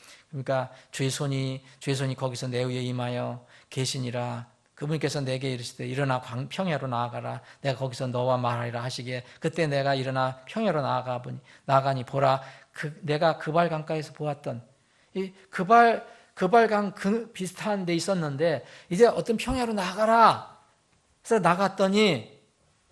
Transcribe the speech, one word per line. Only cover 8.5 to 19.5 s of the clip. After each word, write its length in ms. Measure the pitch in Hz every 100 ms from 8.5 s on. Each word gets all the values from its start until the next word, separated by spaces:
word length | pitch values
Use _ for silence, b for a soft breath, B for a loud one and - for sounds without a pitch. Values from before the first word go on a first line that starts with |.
| 120 120 117
하시기에 400 | 123 - 123 127 B -
그때 280 | 165 160 156
내가 280 | 139 139 135
일어나 460 | 131 131 131 131 -
평야로 360 | 220 220 156
나아가 400 | 127 127 123 123
보니, 180 | 127 127 B B -
나아가니 400 | 135 135 131 120
보라, 360 | 139 139 135 B B -
그, 280 | - 156 151
내가 360 | 156 151 165 160
그발 320 | - 160 170
강가에서 440 | 156 151 160 147
보았던 480 | - 151 143 143 120 - b b b b
이 200 | 190 190 B -
그발, 560 | - 180 233 233 226 B B B
그발 340 | - - 233 220
강 260 | 208 202
그 380 | - 196 226 220
비슷한 540 | - 185 - 214 202 175
데 100 | 170
있었는데 720 | 165 190 151 139 165 139 B B -
이제 160 | 175 233
어떤 320 | - - 226
평야로 360 | 240